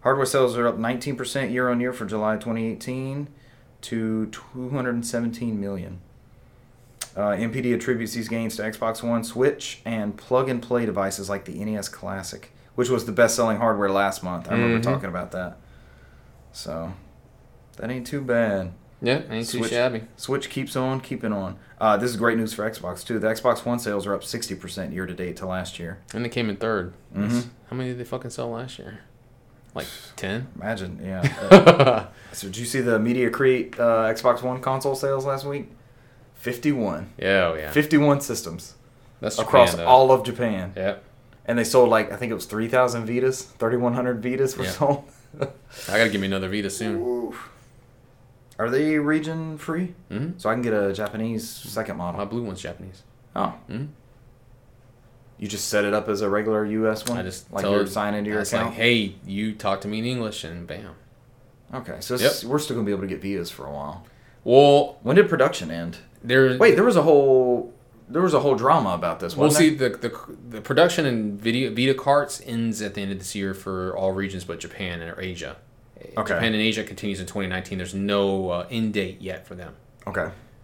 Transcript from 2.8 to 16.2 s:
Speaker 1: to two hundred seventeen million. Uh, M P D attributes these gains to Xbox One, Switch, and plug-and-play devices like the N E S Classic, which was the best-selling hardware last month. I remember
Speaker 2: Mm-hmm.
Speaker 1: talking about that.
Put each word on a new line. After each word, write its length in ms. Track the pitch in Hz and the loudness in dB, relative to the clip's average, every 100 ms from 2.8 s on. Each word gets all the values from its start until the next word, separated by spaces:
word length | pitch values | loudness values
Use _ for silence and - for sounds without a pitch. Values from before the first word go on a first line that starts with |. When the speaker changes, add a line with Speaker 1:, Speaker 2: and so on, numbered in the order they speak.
| - 131 131 139 147 - - - - - | -8 -6 -6 -8 -10 -14 -20 -20 -20 -20
Speaker 1:
to 440 | - 113 113 110 107 | -8 -4 -2 -2 -4
two 440 | - - 127 127 | -8 -16 -12 -6
hundred 360 | 135 123 120 117 | -4 -2 -2 -4
seventeen 540 | 120 117 113 120 107 | -4 -4 -4 -6 -4
million. 400 | 98 98 87 90 - - - - - - - - - - - - | -4 -6 -8 -12 -18 -20 -20 -20 -20 -20 -20 -20 -20 -16 -14 -4
Uh, 140 | 104 | -2
M 200 | 98 113 | 0 -2
P 100 | 131 | -2
D 120 | 123 | 0
attributes 400 | 120 - 120 113 | 0 0 -2 -2
these 140 | 117 110 | -6 -6
gains 260 | 113 113 - | -4 -4 -4
to 60 | |
Xbox 400 | 107 110 113 110 | -8 -4 -4 -4
One, 220 | 117 117 | -2 -2
Switch, 560 | 110 - 135 143 - - | -2 0 0 0 -10 -12
and 320 | - 113 104 101 | -8 -4 -4 -8
plug-and-play 720 | - 123 131 123 120 123 113 | 0 0 2 -2 -2 -2 0
devices 420 | 101 95 95 95 | -2 -2 -4 -6
like 160 | 98 | -8
the 160 | 95 87 | -8 -8
N 80 | 107 | -6
E 80 | 107 | -6
S 120 | 95 | -8
Classic, 640 | - 95 95 90 - - - - - | -10 -10 -8 -10 -14 -18 -20 -14 -2
which 120 | 123 | 0
was 160 | 127 | 0
the 60 | 117 | 0
best-selling 440 | 101 113 - 117 104 | 4 4 4 0 2
hardware 320 | 113 104 101 | 0 2 2
last 320 | 98 98 95 | 2 2 0
month. 240 | 90 90 - | -6 -6 -2
I 40 | |
remember 260 | 117 117 117 | 0 2 2
Speaker 2:
Mm-hmm. 140 | 117 | 0
Speaker 1:
talking 160 | 135 95 | -2 -4
about 240 | 87 - | -8 -8
that. 260 | 92 90 - - - - - - - | -8 -8 -10 -20 -20 -20 -20 -20 -20